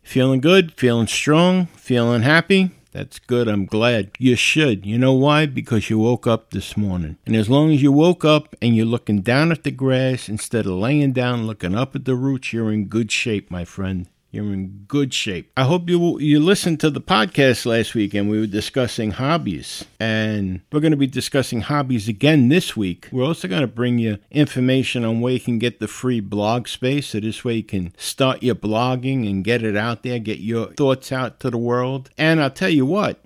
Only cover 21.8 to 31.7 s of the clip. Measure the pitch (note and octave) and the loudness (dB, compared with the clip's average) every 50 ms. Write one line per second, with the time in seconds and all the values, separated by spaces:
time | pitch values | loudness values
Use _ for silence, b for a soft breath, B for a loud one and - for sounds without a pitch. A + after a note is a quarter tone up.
21.8 | C#3 B2+ C3 A2+ G2 A#2 G#2+ G2 C3+ D3 D#3+ D3 B2 A#2+ D#3 F#3 F3+ - - A2+ | -2 -2 -2 -2 -2 -4 -4 2 2 4 6 6 6 6 4 2 2 -2 -4 -2
22.8 | G2+ F2+ F2 - - - - B2+ B2+ D3+ E3 - - F#3 F#3 E3 C3+ A2+ G#2+ A#2 | -2 -2 -4 -6 -10 -8 -4 -2 -2 -2 -2 -4 -6 -4 -2 -2 -2 -2 -2 -2
23.8 | B2 B2 B2 A#2+ A2+ A2 G#2 G#2 _ _ - D3+ D3 - - C3 B2 B2+ C3 C3+ | -2 0 0 0 0 -2 -4 -6 _ _ 0 0 0 2 0 0 0 2 2 2
24.8 | B2 - - B2+ A#2 A2+ A#2 A2+ A#2+ B2+ B2+ A#2+ - B2 A#2+ A2 A#2 A#2+ G#2 - | 0 0 -2 -2 -2 -2 -2 0 0 -2 -2 -2 -2 -2 -2 0 -2 -2 -4 -4
25.8 | A2 G#2 - - - B2+ B2 A#2 G2+ F#2+ G2+ G#2 G#2 G#2+ A#2 B2 A#2 - - - | -8 -8 -8 -6 -4 -2 -2 -2 -4 -4 -4 -2 0 0 0 -2 -4 -8 -10 -4
26.8 | B2+ B2+ C#3 D3 C3+ - - G#2 G#2 A2 G#2 - - B2 A#2 A2+ G2 - - F#2+ | -2 -2 -2 -2 -4 -4 -6 -6 -6 -6 -8 -6 -6 -4 -4 -4 -4 -4 -6 -6
27.8 | F2+ E2+ - - - - - - C3+ C3 B2+ - A2 B2 G#2+ - - G#2 G#2+ A2 | -6 -6 -10 -12 -12 -8 -2 0 0 0 0 0 0 -2 -2 -2 -2 -2 -2 0
28.8 | B2 B2+ B2+ B2+ A#2+ C3 C3+ C3+ A2+ G2+ G2 F#2+ F2+ A2 A#2+ A#2+ A2+ A2 G2+ G#2 | 0 -2 -2 -2 -4 -4 -2 -2 -2 -2 -2 -2 0 0 -2 0 0 -2 -2 -2
29.8 | A2 A#2+ A#2 - - B2+ B2 A#2+ G#2+ A2 G#2 B1+ F2+ A2 A#2 A2+ G#2+ - - - | -2 -4 -6 -6 -6 -6 -6 -6 -6 -6 -8 -6 -6 -4 -4 -4 -4 -6 -4 0
30.8 | D3 C3+ C3 C3 - - C3+ C3 B2+ A2 - - - C3 A#2+ A#2 A#2 A#2+ | 2 2 2 0 -2 -8 -6 -6 -6 -6 -8 -6 -6 -4 -4 -2 -2 0